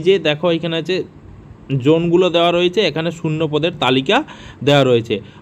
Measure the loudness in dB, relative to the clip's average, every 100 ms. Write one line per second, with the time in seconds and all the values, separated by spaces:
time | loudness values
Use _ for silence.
0 | 2 0 0 -2 -2 -2 -4 -6 -4 -6
1 | -8 -16 -20 -20 -20 -18 -6 -2 2 2
2 | 2 2 4 4 2 2 0 0 -2 -2
3 | -6 -6 -6 -4 -2 -2 -2 -2 0 0
4 | 0 -2 -2 -14 -20 -4 2 4 4 2
5 | 0 -6 -8 -8